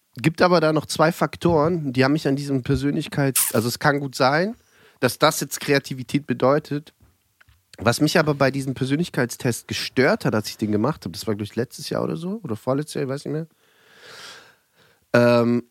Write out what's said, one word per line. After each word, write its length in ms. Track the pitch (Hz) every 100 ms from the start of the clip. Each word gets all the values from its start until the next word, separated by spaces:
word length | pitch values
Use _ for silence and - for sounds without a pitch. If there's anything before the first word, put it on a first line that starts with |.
| _ -
Gibt 260 | 160 -
aber 200 | 180 175
da 100 | 156
noch 140 | 156 -
zwei 260 | - 160
Faktoren, 800 | - 156 - 175 160 151 175 143
die 140 | 123 135
haben 80 |
mich 120 | 156 156
an 80 | 139
diesem 260 | 143 135
Persönlichkeits-, 880 | 123 131 143 151 156 - 139 123 -
also 140 | 120 117
es 120 | -
kann 200 | 151 143
gut 160 | 139 127
sein, 400 | 131 151 196 240 _ _ _ -
dass 180 | 123 -
das 220 | 151 -
jetzt 180 | 151 -
Kreativität 680 | - 139 - 135 123 147 -
bedeutet, 680 | 123 127 147 - 143 - _ _ _ _ _ _ _ _ -
was 160 | 120 -
mich 180 | 156 180
aber 160 | 151 139
bei 160 | 139
diesem 220 | 135 135 123
Persönlichkeitstest 920 | 131 147 175 - 120 - 127 - -
gestört 580 | 107 - - 143 214 143
hat, 100 | 107
als 140 | -
ich 80 | -
den 140 | 107
gemacht 320 | 104 127 - 92
hab, 80 |
das 120 | 82 -
war, 80 | 104
glaub 100 | 101
ich, 80 | 117
letztes 340 | 117 - -
Jahr 140 | 57
oder 120 | - 160
so, 240 | 175 226
oder 120 | 131 107
vorletztes 380 | - 139 151 160
Jahr, 80 | 135
ich 40 |
weiß 160 | 139 -
nicht 80 |
mehr, 140 | 151 165 _ _ _ _ - - - - - - _ _ _ _ _ _
ähm, 500 | 120 120 120 117 120 -